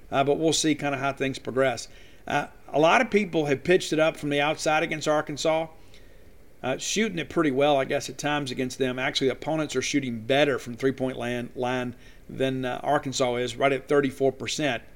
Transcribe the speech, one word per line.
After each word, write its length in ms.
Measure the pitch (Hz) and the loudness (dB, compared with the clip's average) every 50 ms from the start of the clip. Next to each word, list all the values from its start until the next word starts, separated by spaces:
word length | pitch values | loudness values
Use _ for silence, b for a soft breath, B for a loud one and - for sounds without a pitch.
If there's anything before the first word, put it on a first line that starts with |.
| b b | b b
uh, 120 | - 131 139 | 0 2 2
but 160 | 139 143 - | 4 2 2
we'll 120 | 156 165 | 4 2
see 220 | 147 - - 160 147 | 2 2 2 2 2
kinda 240 | 147 147 143 143 127 | 0 0 -4 -2 -2
how 160 | 131 139 135 | -2 -2 -2
things 240 | - 139 135 131 - | 0 -2 -2 -2 -4
progress. 520 | - - 113 131 135 131 120 113 - - B B B B B B B - | -6 -4 2 2 4 4 2 0 -6 -12 B B B B B B B -2
Uh, 200 | - 147 - - - - - - | -2 -2 -2 -2 -8 -18 -10 -2
a 100 | - 143 | 2 4
lot 220 | 156 165 196 240 | 6 6 6 6
of 100 | 262 214 | 4 4
people 340 | - 208 208 175 165 165 151 | 2 0 0 2 0 0 0
have 180 | 143 139 123 - | 2 0 0 2
pitched 300 | - 180 180 - - 160 | 2 2 2 2 0 0
it 60 | 151 | 2
up 180 | 156 160 156 - | 2 2 0 -2
from 140 | - 147 | -4 -2
the 100 | 143 143 | 0 0
outside 400 | 143 151 160 - - 160 156 156 | 2 0 0 0 0 0 2 2
against 260 | 165 160 160 156 135 156 | 0 0 -4 -2 0 0
Arkansas, 600 | 151 151 151 - 151 131 - 165 156 160 165 160 - b b b b b b b b b b b b b b - - - - | 0 0 0 -2 -4 -2 0 0 0 0 -2 -4 -10 b b b b b b b b b b b b b b -20 -14 -8 -4
uh, 140 | 123 135 - | -4 -4 -4
shooting 400 | - - - 196 220 220 175 165 | -4 -2 0 0 0 0 -2 -6
it 100 | 147 - | -6 -4
pretty 220 | - 170 160 151 | 0 0 2 2
well, 260 | 127 131 139 151 147 135 | 2 2 4 4 4 2
I 80 | 135 | 2
guess, 240 | - 143 139 - - | 0 -2 -4 -4 -6
at 80 | 131 - | -10 -6
times 320 | - 147 147 147 147 127 | -4 -2 -2 -2 -4 -4
against 300 | 123 123 131 127 - - | -4 -4 -4 -4 -2 -2
them. 180 | 135 127 127 127 | -2 -2 -2 -2
Actually, 320 | 131 147 143 - 139 127 | -4 -2 -2 0 0 0
opponents 460 | 117 - - 147 156 156 151 - - | 0 0 -2 -4 -2 -2 -2 -2 -2
are 60 | 131 120 | -4 -2
shooting 380 | - - 143 135 127 117 113 | 0 0 0 -2 -2 -6 -6
better 360 | 110 117 135 143 151 147 127 113 | -2 0 2 4 4 2 2 -2
from 160 | - 123 120 | -4 -8 -6
three-point 460 | 117 131 135 131 135 131 131 127 - | -2 0 0 0 0 -2 -4 -4 -4
lan-, 320 | 117 120 123 120 120 120 - | -4 -4 -4 -4 -6 -8 -6
line 400 | 131 123 123 127 127 123 123 120 B B B B B B B | -4 -2 -2 -2 -2 -4 -4 -8 B B B B B B B
than, 380 | - 110 131 135 131 131 127 | -4 -2 0 0 0 -2 -4
uh, 140 | 123 123 - - | -4 -4 -4 0
Arkansas 520 | 131 143 147 143 139 123 - 135 123 120 | 2 2 2 0 -2 -2 0 0 0 0
is, 200 | 120 123 123 117 | 0 -2 -2 -2
right 160 | 123 135 139 | 2 2 2
at 160 | 139 127 - - | 2 2 0 2
thirty-four 440 | 151 143 143 131 131 - 135 135 | 2 4 4 2 0 0 0 0
percent. 500 | 131 - 120 107 - - 151 139 120 113 - - b | 0 0 -4 -6 -4 -2 -2 -2 -2 -2 -6 -12 b